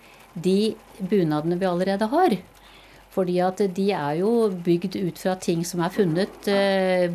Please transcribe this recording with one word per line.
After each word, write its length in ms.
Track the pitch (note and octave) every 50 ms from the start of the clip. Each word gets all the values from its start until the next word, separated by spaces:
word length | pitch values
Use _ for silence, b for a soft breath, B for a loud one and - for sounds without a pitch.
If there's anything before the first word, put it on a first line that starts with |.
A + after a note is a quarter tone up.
| B B B B B B B
de 400 | F3 D#3 F3+ F#3+ G3 G#3+ A3 - - - - - -
bunadene 640 | G3 F3+ G#3+ G3+ F3 D#3 D3+ D3+ D3+ E3 F3 F3
vi 80 | F#3+ F#3
allerede 420 | F3 F3 F#3 F#3+ G3 G3 G#3+ G#3+
har. 280 | B3+ E4 F#4 F4+ A3 F3 - - - B B B B B B B B B B B -
Fordi 240 | - F#3+ F3+ F3+ F3+ F3
at 160 | F#3 F#3 - G#3 F#3+ F3+
de 120 | F#3+ G3 G3+ G3
er 240 | E3+ D3 C#3+ D3+ D#3+
jo 320 | F#3 G#3+ A#3+ A#3 A3+ G#3+ F#3+ F3+ E3+
bygd 320 | F#3 E3+ F3 F3 F#3+ - G3+
ut 220 | G3 E3+ D#3 - -
fra 140 | F#3+ F#3 F#3
ting 240 | - - F3 E3 E3+
som 160 | - - F3 E3
er 80 | F3+ F#3
funnet, 540 | A#3 G#3 F3 D#3 F3 G3+ G#3 - - - G#3+
eh, 600 | G3+ G3 G3 G3 F#3+ F#3+ F#3 F#3 F#3 F3+ F3+ F3 F3